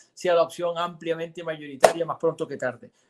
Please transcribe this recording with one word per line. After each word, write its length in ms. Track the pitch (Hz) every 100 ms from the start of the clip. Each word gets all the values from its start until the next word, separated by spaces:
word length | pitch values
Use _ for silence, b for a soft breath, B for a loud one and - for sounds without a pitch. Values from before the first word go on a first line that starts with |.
| b
sea 200 | - 180
la 80 | 170
opción 360 | 165 - 175 170
ampliamente 640 | 175 165 165 165 165 165
mayoritaria 640 | 165 156 147 135 165 165 160
más 100 | 135
pronto 300 | 165 156 151
que 80 | 139
tarde, 340 | 127 123 - _ _